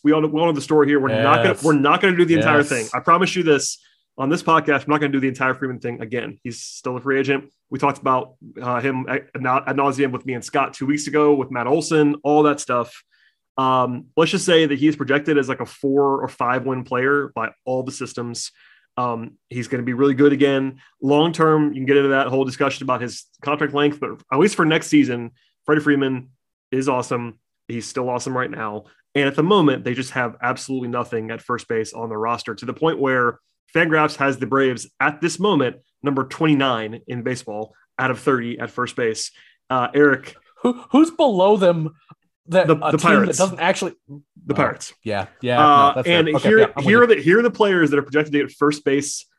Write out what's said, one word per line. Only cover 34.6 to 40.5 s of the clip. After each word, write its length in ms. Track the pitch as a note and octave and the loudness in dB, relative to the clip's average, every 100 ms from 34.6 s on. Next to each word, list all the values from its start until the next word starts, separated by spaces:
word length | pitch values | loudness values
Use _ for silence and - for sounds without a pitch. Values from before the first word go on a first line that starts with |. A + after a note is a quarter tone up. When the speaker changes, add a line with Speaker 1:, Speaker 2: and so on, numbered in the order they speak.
| C3 A#2+ - _ | 0 -2 -10 _
Speaker 1:
at 200 | C#3+ D3 | -4 -2
this 180 | E3 E3 | -4 -2
moment, 380 | G3+ E3 B2 - _ _ | 0 0 0 -4 _ _
number 220 | C#3 C3+ | -4 -4
twenty-nine 800 | C3 - D#3+ C#3+ C3+ A#2 G#2+ A#2 - | -4 -2 2 2 0 -4 -6 -12 -12
in 140 | B2 | -8
baseball 520 | A#2+ B2 - G#2 G#2+ _ _ - | -6 -8 -10 -12 -12 _ _ -6
out 120 | C3 | -4
of 100 | A#2+ | -2
thirty 380 | - C3 A#2 A#2 | -2 -2 -4 -10
at 120 | A#2 | -10
first 260 | - B2 - | -8 -8 -4
base. 360 | A#2 A2 - - _ _ _ | -4 -4 -10 -14 _ _ _
Uh, 200 | B2+ B2 | -2 0
Eric. 400 | C#3 D3 C3 - - _ | 4 4 4 -4 -20 _